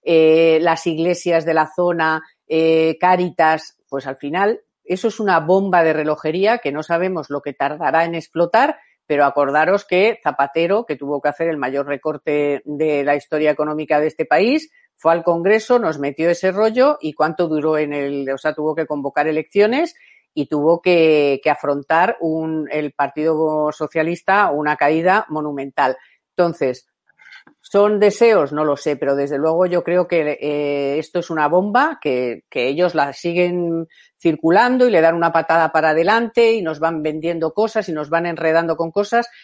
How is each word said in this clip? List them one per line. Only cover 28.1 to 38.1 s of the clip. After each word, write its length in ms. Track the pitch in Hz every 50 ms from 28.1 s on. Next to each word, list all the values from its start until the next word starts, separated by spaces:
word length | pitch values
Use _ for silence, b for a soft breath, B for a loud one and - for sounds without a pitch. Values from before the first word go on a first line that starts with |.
| 190 - 233 233 220 185 147 135
No 120 | 147 147 156
lo 120 | 151 143
sé, 200 | 139 - 156 147
pero 180 | 123 147 139 139
desde 240 | 139 143 139 151 139
luego 280 | 147 160 160 170 185
yo 180 | 180 175 175 -
creo 240 | - 175 180 175 180
que, 280 | 175 165 151 151 147 -
eh, 580 | - 147 147 147 147 143 143 143 139 139 139 147
esto 220 | 160 - - 180
es 100 | 170 -
una 160 | 165 156 151
bomba 540 | 147 160 180 190 208 202 247 285 330 311 -
que, 400 | - 147 127 127 127 123 113 85 _ _
que 160 | - 143 120
ellos 300 | 131 143 156 180 175 170
la 160 | 156 139 143
siguen 760 | 139 - - 170 170 175 180 175 175 180 175 170 165 165 165 b b b b b b _ -
circulando 640 | 170 156 - - 165 175 202 240 247 254 254 247 247
y 20 |
le 100 | 208 165
dan 140 | 160 165 165
una 160 | 170 170 165
patada 400 | 165 165 160 - 165 170 165 156
para 200 | - 160 156 160
adelante 640 | 156 160 170 190 214 226 233 220 - 226 233 226
y 80 | 226 226
nos 200 | 185 160 156 147
van 200 | 160 160 170 156
vendiendo 520 | 151 156 151 160 156 170 170 165 160 160
cosas 360 | 160 - 220 214 - 220 202 -
y 40 |
nos 160 | 160 151 151 143